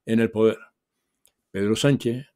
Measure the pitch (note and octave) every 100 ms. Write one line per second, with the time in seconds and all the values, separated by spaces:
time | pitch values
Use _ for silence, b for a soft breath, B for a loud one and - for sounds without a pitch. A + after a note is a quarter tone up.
0 | - A2+ A2+ A2 A2 G#2+ - _ _ _
1 | _ _ _ _ _ G2 G2+ A2 C#3+ C3+
2 | A#2+ B2 -